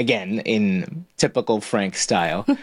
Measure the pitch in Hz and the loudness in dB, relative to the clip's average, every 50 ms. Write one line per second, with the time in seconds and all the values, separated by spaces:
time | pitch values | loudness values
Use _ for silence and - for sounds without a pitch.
0 | 127 117 120 107 92 92 107 113 - - 113 107 104 98 92 92 - - - 165 | 0 0 0 0 0 -4 -4 -4 -2 0 2 2 4 2 2 0 -2 -4 -8 -12
1 | 180 _ _ - - 139 - 127 113 - 113 107 - - - 107 98 98 - - | -12 _ _ 0 0 0 2 0 0 2 0 0 0 -2 -2 -2 -2 -2 -2 -4
2 | - - 117 92 85 82 78 92 - - 277 - | -2 0 2 2 2 0 0 -2 0 0 0 0